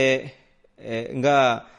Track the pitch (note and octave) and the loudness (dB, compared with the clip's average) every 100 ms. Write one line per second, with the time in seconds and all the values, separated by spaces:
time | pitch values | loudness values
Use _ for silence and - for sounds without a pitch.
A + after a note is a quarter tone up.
0 | C3+ C3 C3+ - _ _ _ _ A2+ A2+ | 2 0 -6 -18 _ _ _ _ -10 -8
1 | A#2 C3+ C#3 C#3 B2+ A2+ - | -8 -2 2 4 4 0 -6